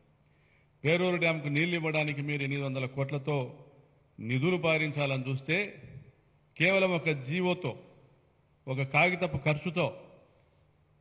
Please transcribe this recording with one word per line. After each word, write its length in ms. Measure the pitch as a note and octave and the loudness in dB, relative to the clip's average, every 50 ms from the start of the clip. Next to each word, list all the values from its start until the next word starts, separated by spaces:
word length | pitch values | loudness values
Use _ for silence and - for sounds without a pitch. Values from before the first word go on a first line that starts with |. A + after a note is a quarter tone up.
| _ _ _ _ _ _ _ _ _ _ _ _ _ _ _ _ - | _ _ _ _ _ _ _ _ _ _ _ _ _ _ _ _ 2
పేరూరు 320 | D3+ E3+ F3 F#3 F3+ F3 | 2 4 4 4 2 2
డ్యాంకు 320 | E3+ E3+ E3+ D#3+ D#3 C#3+ D3 | 2 2 2 0 0 -2 0
నీళ్లు 260 | C#3+ D3 E3+ F3+ F3 | 2 2 2 2 0
ఇవ్వడానికి 480 | E3 D#3 D#3 D#3 D#3 D3+ D3+ C#3+ C#3+ | 0 0 0 0 0 0 0 -2 -4
మీరు 200 | C#3+ D3 D3 C#3+ | -4 -2 -2 -2
ఎనిమిది 240 | C#3 C3+ C#3+ C#3+ C#3 | -2 -2 -2 -2 -2
వందల 200 | C3+ C3 C3+ C3 | -2 -2 -4 -4
కోట్లతో 500 | B2 - C#3 C3+ C3+ D3+ C#3 C3+ D#3 D3 C#3 B2 B2 - - - - - - - _ _ _ _ _ _ - | -4 -2 -4 -2 -2 -2 -4 -2 0 0 0 -2 -4 -8 -14 -20 -20 -20 -20 -20 _ _ _ _ _ _ -10
నిధులు 380 | G#2+ A2+ B2+ B2+ C#3 F3+ F#3 | -4 -2 0 2 2 2 2
పారించాలని 680 | E3+ D#3 E3 D#3+ D#3 D#3 D3+ C3 C#3+ C#3+ C#3 C3+ C3 B2 C3+ | 2 2 2 2 2 0 -2 0 0 0 0 0 -2 -2 -2
చూస్తే, 280 | C3+ C3 - D#3 D#3+ G3 G#3 - - - - - - - - - - _ _ _ _ _ _ _ _ | -4 -4 -2 0 0 0 -2 -4 -8 -14 -18 -18 -18 -18 -20 -20 -20 _ _ _ _ _ _ _ _
కేవలం 340 | - D#3 F#3 G3 F#3+ F#3+ F#3 | 0 2 4 4 4 4 4
ఒక 200 | F3+ D#3+ C3 D#3+ D#3 C#3 B2+ C3 | 2 0 0 -2 -2 -2 -4 -4
జీవోతో, 440 | E3 F#3 F3+ F#3 F3+ F3+ D#3 C3 G#2+ - - - - - - _ _ _ _ _ _ _ _ _ _ _ _ | -2 0 0 0 0 0 -4 -6 -8 -8 -14 -20 -20 -20 -20 _ _ _ _ _ _ _ _ _ _ _ _
ఒక 160 | C3+ C3 C3+ | -4 -2 -2
కాగితపు 560 | C#3 C3+ - D3 E3+ F3+ F3+ E3+ F#3 E3+ D3 C3+ - | -2 2 4 4 4 4 2 0 0 -2 -2 0 0
ఖర్చుతో 420 | D#3 D3+ D3 - F3+ D#3 F3+ D3+ A2 - - - - - - - _ _ _ _ _ _ _ _ _ _ _ _ _ _ _ | 0 0 0 -2 -2 0 0 0 0 -2 -8 -14 -20 -20 -20 -20 _ _ _ _ _ _ _ _ _ _ _ _ _ _ _